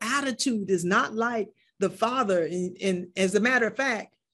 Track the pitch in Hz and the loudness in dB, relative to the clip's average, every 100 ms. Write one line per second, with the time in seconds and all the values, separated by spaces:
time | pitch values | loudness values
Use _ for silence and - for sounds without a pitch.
0 | 220 277 277 240 277 220 190 185 175 208 | -4 -2 -2 -2 -2 -2 0 0 2 2
1 | 277 214 233 233 202 - _ - 190 - | 0 -2 -2 -2 -4 -10 _ -4 -2 0
2 | 220 262 214 180 156 180 180 - 196 180 | 0 0 2 2 0 -2 -4 -2 -2 -2
3 | 180 - 190 202 233 254 220 214 269 214 | -4 0 2 4 2 2 2 0 -2 -2
4 | - _ _ | -6 _ _